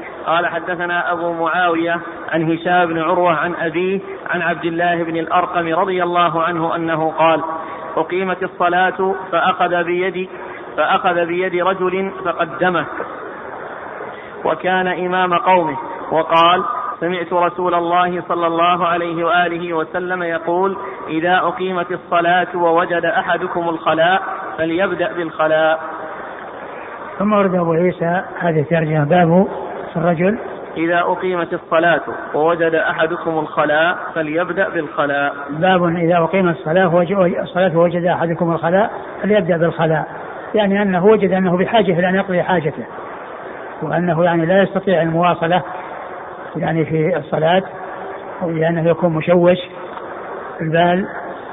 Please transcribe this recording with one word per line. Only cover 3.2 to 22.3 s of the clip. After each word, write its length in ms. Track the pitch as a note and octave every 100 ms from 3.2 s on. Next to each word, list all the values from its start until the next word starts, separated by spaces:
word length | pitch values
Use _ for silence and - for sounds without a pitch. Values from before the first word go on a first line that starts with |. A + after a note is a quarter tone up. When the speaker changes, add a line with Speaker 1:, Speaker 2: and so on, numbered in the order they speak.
| F3 D3+
Speaker 1:
عن 180 | E3+ E3+
أبيه 380 | E3 D#3+ F#3 G3 - - -
عن 120 | F3
عبد 240 | E3+ E3 E3+
الله 380 | E3 F3 E3+
بن 140 | E3 E3
الأرقم 500 | D#3+ F3 F3 F3 E3
رضي 360 | E3 F#3+ F3+
الله 400 | F3 F3 F3 E3
عنه 320 | E3 E3+ E3 E3+
أنه 360 | E3 D#3+ D#3+
قال: 300 | D#3 E3 D#3 D#3 - - - - D#3+
أقيمت 460 | D#3+ F3+ F#3+ F3+
الصلاة 720 | F#3 - F3 F3+ F#3 - F#3+ F#3+ -
فأخذ 520 | E3+ F3 F#3 F3 F3
بيد، 460 | E3+ F3+ F#3 F3+ F#3 - - - - -
فأخذ 480 | D3+ F#3+ F#3+ F3 E3+
بيد 300 | F3 F#3 F3
رجل 560 | F3+ F#3+ F#3 F#3 G3 - F3
فقدمه، 600 | E3 E3 - F3+ E3 C3+ - - - - - - - - - - - - - - - E3+
وكان 420 | D#3+ F3+ F#3 F#3
إمام 460 | E3 F3+ F#3 F3+
قومه، 440 | - F#3 F#3 D#3 C3+ - - -
وقال: 520 | D#3 D#3+ E3 E3 F#3 F#3+ - - -
سمعت 340 | E3+ F3+ E3+
رسول 400 | F3+ F3 E3+ F3+
الله 480 | F3 E3+ F3 F3+ F3+ E3+
صلى 200 | F3 E3
الله 400 | E3 F3 F3 E3+
عليه 360 | F3 E3+ E3
وآله 500 | E3+ F3 F3 E3+ F3
وسلم 500 | E3 D#3+ F#3 F3+ F#3
يقول: 540 | E3+ E3 F3 F3 G3 F#3 - - -
إذا 300 | D#3+ F3 F#3
أقيمت 540 | E3 E3+ F#3 F3+ F3
الصلاة 560 | F3 - F3 E3+